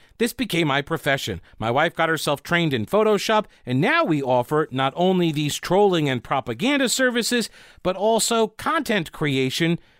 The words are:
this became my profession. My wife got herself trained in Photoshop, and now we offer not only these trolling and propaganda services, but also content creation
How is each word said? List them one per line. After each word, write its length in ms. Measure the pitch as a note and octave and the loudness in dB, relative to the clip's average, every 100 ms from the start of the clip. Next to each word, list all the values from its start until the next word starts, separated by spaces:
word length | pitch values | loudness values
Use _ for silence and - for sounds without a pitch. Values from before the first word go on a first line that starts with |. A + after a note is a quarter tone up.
| - - | -8 -4
this 120 | A#3 | -2
became 360 | - A#3+ E3 D#3+ | -2 -4 0 0
my 160 | C#3 | 0
profession. 580 | C#3+ D#3+ D3 C#3 - F2 - - | -2 -4 0 -2 -2 -8 -10 -6
My 140 | A2 | -2
wife 240 | B2 D#3+ - | 0 0 0
got 140 | E3 | -2
herself 340 | D#3+ - C#3+ | 0 -2 -4
trained 320 | - E3+ E3 C3 | 0 0 2 0
in 100 | G#2+ | 0
Photoshop, 600 | G3+ A3 G#3 - G#3+ G#3 - - | 2 2 2 2 0 -2 -8 -4
and 160 | B2+ | 0
now 220 | F#3+ E4 | 2 2
we 180 | D4 D#3 | 2 0
offer 460 | C3 B2 B2 D3+ D#3 | 0 0 2 0 0
not 240 | B2+ C3+ C#3 | 0 -2 0
only 360 | F3+ F#3 E3+ | 2 2 2
these 240 | D3+ D3 - | 0 -2 -4
trolling 520 | - F#3 G#3 F3 D3 | 0 2 4 2 0
and 160 | B2+ | -2
propaganda 640 | - C#3 - A#2 A#3 C#4+ C4 | -2 -4 -2 -2 0 0 0
services, 640 | - C4 A#3+ A3+ A#3+ - - - - | 0 0 0 -2 -2 -4 -10 -20 -8
but 140 | F3 F#3 | -6 -2
also 540 | G#3+ A3+ - A#3 G#3+ | 0 0 2 0 0
content 640 | - B3+ D#4+ B3+ G#3+ D#3 | -2 -2 -2 0 -2 -4
creation 680 | - D#3 C3+ C3 - E3 E3+ - | -4 -2 0 0 0 0 -2 -6